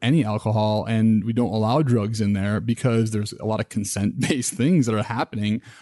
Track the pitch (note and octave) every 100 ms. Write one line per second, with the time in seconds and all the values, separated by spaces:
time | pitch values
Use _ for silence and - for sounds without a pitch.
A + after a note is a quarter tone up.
0 | A#2+ C#3 G#2+ G#2+ A2 A2 G#2+ G#2+ - A2+
1 | A2 G#2+ G#2+ A#2 A2+ A2 G#2+ C#3+ C#3+ A#2+
2 | G#2 A2 G#2 G2+ G2+ G#2+ A2+ A#2 C3 A2+
3 | A2 G#2+ G#2 - G#2+ G#2+ - - G2+ G2+
4 | G2+ - C#3+ C#3+ - - C3+ F3+ A#2 A2
5 | - A#2+ - G#2+ G#2 A2+ - -